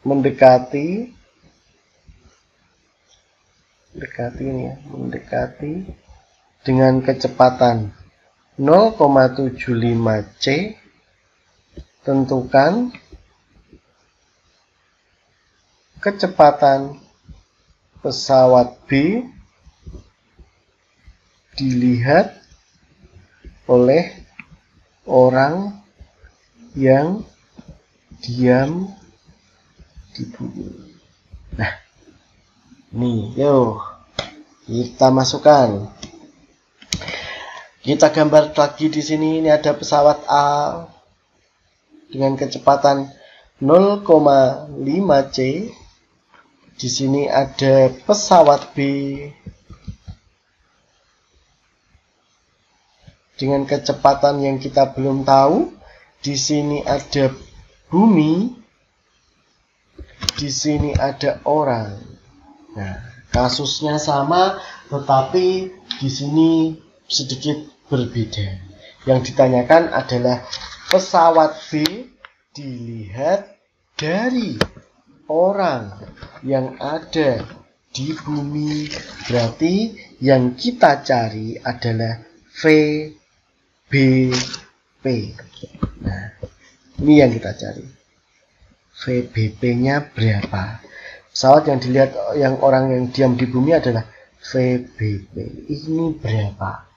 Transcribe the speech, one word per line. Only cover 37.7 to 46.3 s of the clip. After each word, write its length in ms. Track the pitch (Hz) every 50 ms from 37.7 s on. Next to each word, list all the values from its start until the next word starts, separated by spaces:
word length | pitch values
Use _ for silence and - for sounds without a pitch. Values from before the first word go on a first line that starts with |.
| _ _
Kita 320 | _ 127 147 - - 151
gambar 400 | 151 165 151 151 147 151 151 151 - -
lagi 320 | 147 143 - - 156 156
di 160 | 151 151 143
sini. 320 | 139 156 151 156 156 156 160
Ini 160 | 160 156 151
ada 160 | 151 151 151 147 143
pesawat 480 | - - - 147 143 147 147 147 -
A 560 | - 143 143 143 143 143 147 147 - - 170 170 - - _ _ _ _ _ _ _ _ _ _ _ _ _ _ _ _ _ _ _ _ - _ _
dengan 240 | - 135 135 135 135
kecepatan 720 | 135 143 131 - - - 139 139 139 - 143 139 139 135 135 - _ - - - _ _ _ _ _ 139
nol 400 | 135 151 180 196 202 202 202 202
koma 640 | - 165 156 151 143 139 139 135 127 139 143 - - - 139 139
lima 480 | 135 147 180 202 185 147 139 135 135
C. 400 | - - 131 131 139 165 214 233 - - - _ _ _ _ _ _ _ _ _